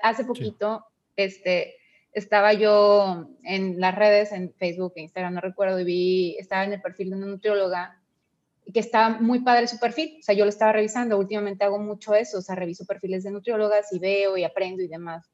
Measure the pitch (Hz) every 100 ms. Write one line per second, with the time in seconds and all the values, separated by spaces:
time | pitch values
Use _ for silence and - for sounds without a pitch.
0 | 220 226 254 240 220 208 208 220 _ _
1 | _ - 196 190 180 180 - - _ _
2 | _ 214 196 208 208 214 214 208 208 202
3 | 196 170 147 - - 190 190 180 185 190
4 | 208 208 208 196 180 - 180 170 185 175
5 | 160 185 180 180 185 185 190 185 175 180
6 | 180 185 175 - 190 190 196 202 185 185
7 | 185 190 196 196 214 202 190 175 185 _
8 | _ _ _ _ _ _ - 220 220 220
9 | 226 226 226 247 247 240 240 233 233 294
10 | 320 - - 202 208 208 214 214 214 247
11 | 240 202 196 208 208 196 202 202 208 208
12 | - 208 240 196 185 185 175 170 185 196
13 | 190 190 196 202 196 220 214 208 208 185
14 | 185 196 196 190 165 190 190 185 180 160
15 | 170 165 _